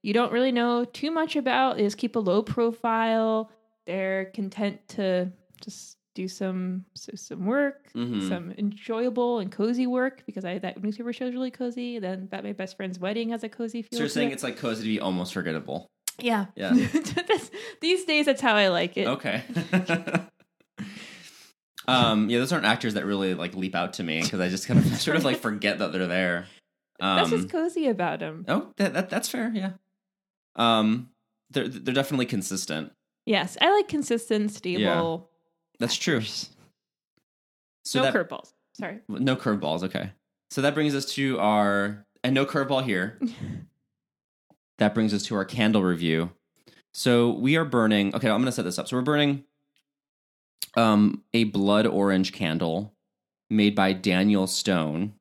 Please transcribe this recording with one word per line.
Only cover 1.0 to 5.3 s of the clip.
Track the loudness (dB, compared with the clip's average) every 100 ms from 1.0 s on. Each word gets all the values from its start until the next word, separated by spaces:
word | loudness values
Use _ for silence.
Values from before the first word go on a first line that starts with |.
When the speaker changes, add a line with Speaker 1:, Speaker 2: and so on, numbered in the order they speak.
| -2
Speaker 1:
much | -2 0
about, | 0 2 2 2 2
they |
just | 0 0
keep | -4
a | 0
low | 2 2
profile. | 0 0 0 0 -2 0 2 2 2 0 -4 _ _ _ -8
They're | -4 -2 -4 -4
content | -6 -8 -2 -4 -4 -10
to | -4 0 0 -2